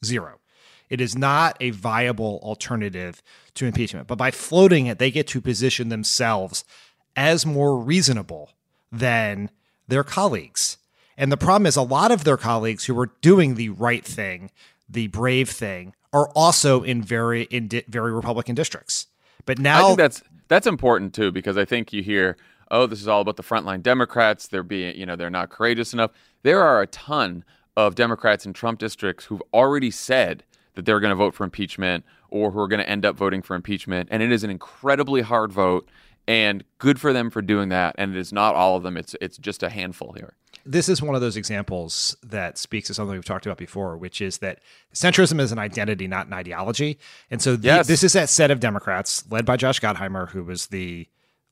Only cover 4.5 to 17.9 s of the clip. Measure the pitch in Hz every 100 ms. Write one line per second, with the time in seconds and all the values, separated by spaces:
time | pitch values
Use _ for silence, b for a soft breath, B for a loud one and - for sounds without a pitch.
4.5 | 170 190 170 127 110 131 143 143 131 123
5.5 | 107 127 - 117 110 107 - 117 107 95
6.5 | 90 b b b b _ - 143 165 156
7.5 | 143 143 131 117 175 143 117 92 80 76
8.5 | _ _ _ _ 113 123 117 107 101 101
9.5 | - _ _ - 127 139 - 196 113 -
10.5 | - - - _ _ _ - 139 139 165
11.5 | 196 185 143 123 131 208 233 151 135 113
12.5 | 113 113 107 - 120 123 - 160 196 151
13.5 | 117 113 92 117 117 - - 98 90 95
14.5 | b b b - 107 110 98 127 127 127
15.5 | - 107 90 90 - _ 143 143 151 165
16.5 | 165 143 127 117 120 104 113 117 117 120
17.5 | 123 110 117 -